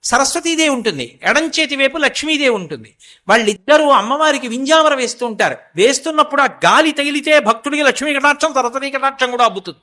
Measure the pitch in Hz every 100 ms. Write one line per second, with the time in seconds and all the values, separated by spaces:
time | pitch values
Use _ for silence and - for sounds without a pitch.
0 | - 240 269 339 330 330 311 262 226 151
1 | 117 - 180 269 320 - 311 277 269 320
2 | 277 - 294 311 277 220 170 143 110 _
3 | - - - 220 214 208 - 302 302 254
4 | 208 277 311 285 247 233 269 320 311 277
5 | 240 - 240 214 185 123 _ 151 220 277
6 | 320 311 294 285 269 - 165 240 311 285
7 | 285 294 294 302 208 226 285 294 285 -
8 | 294 277 285 285 320 269 240 262 277 269
9 | 269 269 254 247 233 190 185 151